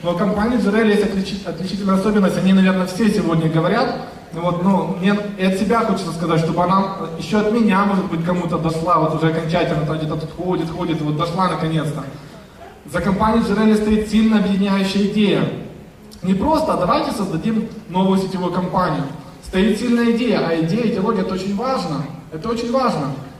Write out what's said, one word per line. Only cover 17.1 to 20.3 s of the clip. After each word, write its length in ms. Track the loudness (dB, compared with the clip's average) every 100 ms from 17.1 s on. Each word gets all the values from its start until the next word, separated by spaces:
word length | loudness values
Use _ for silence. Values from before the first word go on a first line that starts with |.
создадим 560 | -2 -4 -2 0 -2 -4 -10 -4
новую 300 | 0 2 2
сетевую 340 | 0 -4 -2
компанию». 520 | -2 -2 0 0 -2 -4 -8 -16 -18
Стоит 340 | -4 0 2 2
сильная 320 | 2 2 2
идея, 280 | 2 0